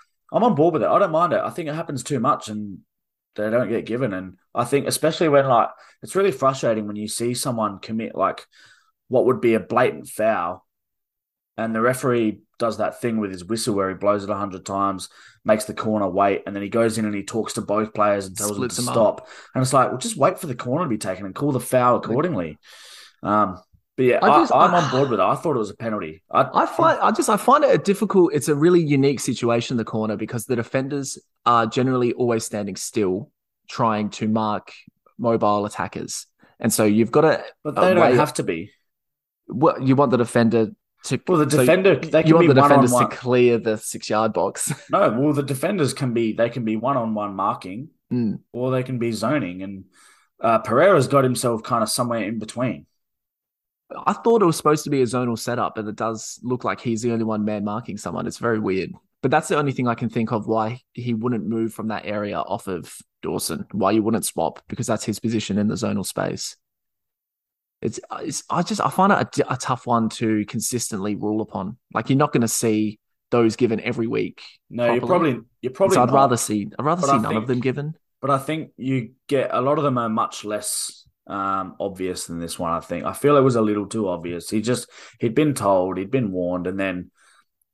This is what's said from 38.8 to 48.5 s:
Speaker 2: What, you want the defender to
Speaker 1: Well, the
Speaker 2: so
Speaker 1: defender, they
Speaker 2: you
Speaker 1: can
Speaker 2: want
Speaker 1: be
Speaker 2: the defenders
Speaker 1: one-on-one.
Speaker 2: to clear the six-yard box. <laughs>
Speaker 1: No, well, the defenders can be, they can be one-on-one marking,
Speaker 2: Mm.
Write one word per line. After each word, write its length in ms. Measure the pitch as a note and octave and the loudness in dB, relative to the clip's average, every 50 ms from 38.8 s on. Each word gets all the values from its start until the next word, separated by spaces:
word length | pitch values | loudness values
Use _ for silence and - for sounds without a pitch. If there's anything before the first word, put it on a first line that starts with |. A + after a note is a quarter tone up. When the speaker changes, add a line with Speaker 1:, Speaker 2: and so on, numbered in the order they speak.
| _ _ _ _ _ _ _ _ _ _ _ _ _ - | _ _ _ _ _ _ _ _ _ _ _ _ _ -10
Speaker 2:
What, 360 | - A#2+ C#3+ E3 - - C3+ | -2 2 2 2 2 2 2
you 120 | C3 C3+ | 4 4
want 160 | C3 D3 B2+ | 6 6 4
the 60 | A#2+ A#2+ | 4 2
defender 540 | A#2+ A2 - B2 A#2 A2+ A2 A#2 A2+ G#2 - - _ _ _ _ - | 2 2 2 2 4 4 4 2 2 0 -4 -10 _ _ _ _ -6
to 160 | - C3+ B2 - - | -6 -6 -4 0 2
Speaker 1:
Well, 100 | F#3 D#3+ | 2 4
the 120 | D3+ C3 | 4 4
Speaker 2:
so 80 | C#3+ D3 | 4 4
Speaker 1:
defender, 360 | B2 C3 E3+ F#3 F#3+ G3 D#3+ - | 6 6 4 6 6 4 4 4
they 200 | - D#3+ C#3+ D#3 | 2 2 2 4
Speaker 2:
you 20 | D#3+ | 6
Speaker 1:
can 100 | D#3+ D#3+ | 6 6
Speaker 2:
want 80 | E3+ | 8
Speaker 1:
be 60 | F3 D#3 | 8 6
Speaker 2:
the 60 | C3+ | 6
defenders 360 | C3+ C#3+ C#3+ D3 C#3 B2+ B2 | 6 8 8 8 6 6 6
Speaker 1:
one-on-one. 200 | B2 B2 A#2+ - | 4 4 2 0
Speaker 2:
to 40 | - - | -2 -6
clear 400 | - B2 B2 B2 B2 A#2+ A#2 A2+ | -2 0 4 4 6 6 4 2
the 180 | G#2 A2+ G#2+ G#2+ | 2 -2 -2 -2
six-yard 560 | - - - A2 - - A#2 G#2+ A2+ A2+ - | -6 -10 -12 -12 -6 -2 0 0 0 0 0
box. 400 | F2 E2+ G2 - - - - C#3+ - | 0 -2 -2 -2 -4 -6 -6 -6 -8
<laughs> 80 | - - | -4 -2
Speaker 1:
No, 180 | - A3 A3 C#3+ | 2 2 2 2
well, 220 | G#2+ A#2+ C#3 D3+ D3 | 2 2 2 2 2
the 100 | C#3 C#3 | 0 -2
defenders 500 | C3 C#3 C3 - F3 G#3 F#3+ D3 B2 - | -2 -4 -4 -2 -2 0 0 0 0 0
can 200 | - C#3 B2+ A2+ | -2 -4 -2 0
be, 200 | A#2 A#2 A2 G2+ | 0 0 0 0
they 160 | A2 A#2 A#2 | 0 -2 -2
can 160 | - C3+ A2+ | -2 -4 -4
be 100 | A2 A2 | -2 -2
one-on-one 600 | A2 G#2+ C3 C#3 C3 A2+ A2+ G#2+ G#2 G#2 G2+ G2 | -2 -2 -2 0 0 -2 -2 -2 -4 -4 -6 -4
marking, 540 | F#2+ F#2+ G#2 A#2+ B2 - F#2+ F#2 A2+ D3 D#3+ _ _ _ _ | -2 -2 -2 -2 -4 -8 -12 -12 -12 -14 -16 _ _ _ _
Speaker 2:
Mm. 280 | B2 B2 A#2 G#2+ F2+ - - _ | -4 -2 -2 -2 -4 -6 -10 _